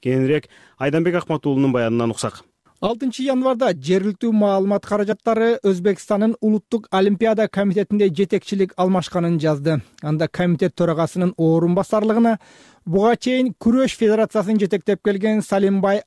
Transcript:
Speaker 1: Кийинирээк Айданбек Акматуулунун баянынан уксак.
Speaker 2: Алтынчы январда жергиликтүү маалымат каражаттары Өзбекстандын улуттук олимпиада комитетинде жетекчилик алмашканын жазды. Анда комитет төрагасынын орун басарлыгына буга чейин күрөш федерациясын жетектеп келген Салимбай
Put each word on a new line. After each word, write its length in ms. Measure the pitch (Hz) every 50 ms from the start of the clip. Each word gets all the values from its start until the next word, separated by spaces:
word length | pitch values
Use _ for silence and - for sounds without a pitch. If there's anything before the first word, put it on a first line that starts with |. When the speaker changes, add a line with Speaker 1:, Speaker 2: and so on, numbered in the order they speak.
Speaker 1:
Кийинирээк 460 | - 127 131 131 131 131 151 151 - - _ - - - _ -
Айданбек 380 | 131 143 139 165 170 180 170
Акматуулунун 580 | 175 - - 160 143 - 147 139 131 139 135 120
баянынан 380 | 123 117 113 117 120 117 113
уксак. 340 | 113 - - 110 - - - _ _ _ _ _ _ - -
Speaker 2:
Алтынчы 400 | 202 240 226 277 254 220 - 262
январда 460 | 277 262 254 254 262 262 233 269 220
жергиликтүү 600 | - 135 127 151 185 190 190 214 190 - - 233 220
маалымат 500 | 214 208 202 196 196 190 202 202 202 -
каражаттары 720 | - 202 208 208 196 214 - - 240 226 220 226 233 233 - -
Өзбекстандын 720 | 202 190 180 175 208 196 - - - 214 196 214 220 220 -
улуттук 480 | - 220 214 208 - - - 220 - -
олимпиада 560 | - 190 190 202 202 175 226 220 220 208 220 180
комитетинде 640 | - 190 202 202 175 208 202 - 208 208 202 190
жетекчилик 640 | 151 160 202 - - 190 - - 202 196 190 180 -
алмашканын 640 | - 180 185 190 180 156 - - 180 170 170 170 160
жазды. 420 | 143 156 151 139 139 165 160 135 - _ _ -
Анда 260 | - 151 156 151 160 151
комитет 480 | - - 180 175 170 143 196 170 -
төрагасынын 580 | - 175 170 160 151 165 151 - 185 180 180 - -
орун 380 | 165 160 160 165 165 170 175
басарлыгына 640 | 190 196 - - 214 208 220 220 226 233 233 226 - _ - - - - - _ _ -
буга 300 | 175 160 196 202 226 240
чейин 380 | - - 247 254 254 254 254 180
күрөш 400 | - - 226 233 262 262 202 -
федерациясын 640 | - 226 208 214 220 220 - - 214 190 196 220 208
жетектеп 400 | 202 175 214 190 - - 202 -
келген 400 | - 208 202 196 196 220 214 214
Салимбай 600 | - - 202 196 202 196 196 196 190 196 202 214 -